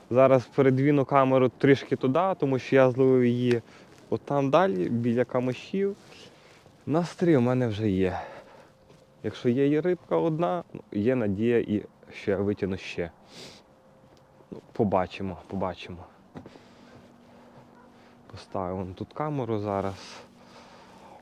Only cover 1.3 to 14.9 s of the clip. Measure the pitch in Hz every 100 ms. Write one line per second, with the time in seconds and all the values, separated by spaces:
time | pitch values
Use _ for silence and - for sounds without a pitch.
1.3 | 131 127 - 135 135 - 131 131 143 190
2.3 | 185 143 131 - 135 131 123 131 131 123
3.3 | 123 123 117 - - - - - 113 -
4.3 | 143 139 151 190 185 170 117 120 117 123
5.3 | 127 123 120 - 190 196 202 - - -
6.3 | - - - - - - 151 170 - 175
7.3 | 151 120 127 120 104 110 92 92 90 -
8.3 | - - - - _ _ - _ _ 110
9.3 | - 127 123 139 151 165 180 - 165 165
10.3 | 156 175 180 - - - 104 107 131 107
11.3 | 98 117 117 - 104 - _ - - -
12.3 | 95 101 104 95 95 - - 85 - -
13.3 | - - - _ _ _ _ - - _
14.3 | _ - - - - 110